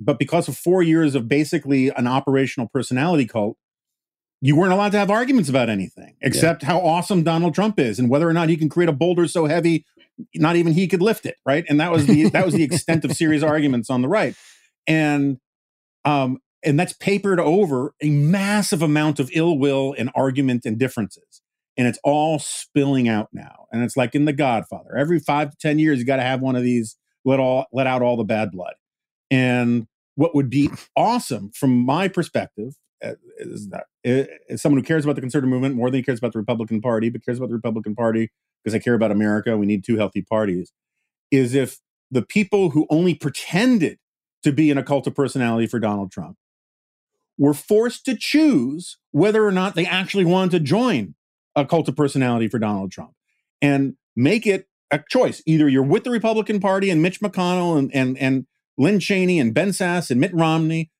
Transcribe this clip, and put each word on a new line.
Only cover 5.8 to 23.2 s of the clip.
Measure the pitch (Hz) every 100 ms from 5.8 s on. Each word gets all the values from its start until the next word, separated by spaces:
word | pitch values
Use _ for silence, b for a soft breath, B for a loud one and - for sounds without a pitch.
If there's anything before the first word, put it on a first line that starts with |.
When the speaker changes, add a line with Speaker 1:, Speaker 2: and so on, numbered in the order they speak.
| 92 - - _
Speaker 2:
Yeah. | -
Speaker 1:
except | - 160 165
how | 135 165
awesome | 165 170 - 190
Donald | 160 165 170
Trump | 165 214 208
is | 127 107
and | 123
whether | 143 170
or |
not | 165 165
he | 165
can | 156
create | 175 175
a |
boulder | 143 170 175 170
so | 175 151
heavy, | 170 165 165 b b b - -
not | 165 156 170
even | 170
he | 160 185
could | 185
lift | 202 214 -
it, | -
right? | - 143 165
And | 147
that | 170
was | 170 143
the, | 151 160
that | -
was | 190
the | 151
extent | 147 170 - 165
of | 143
serious | 151 160 151
Speaker 2:
<laughs> |
Speaker 1:
arguments | 156 156 147 123 110
on | 127
the | 127
right. | 208 151 101 b b b _ -
And, | 160 151 147 139 131 _ _ _ _ _ _
um, | 143 147 131 131 _ _
and | 165 143
that's | 180
papered | - - 202 196 180
over | 151 180 190 131 131 -
a | 151
massive | 143 147 196 196 208 196 175
amount | 160 151 156 151
of | -
ill | 170 165 151
will | 139 135 135 139
and | 120
argument | - 135 131 135 123 120
and | 113
differences. | 127 - 98 - _ - _ _ _ -
And | 123
it's | -
all | - 147 151 156
spilling | - - - 151 139 135 120
out | 110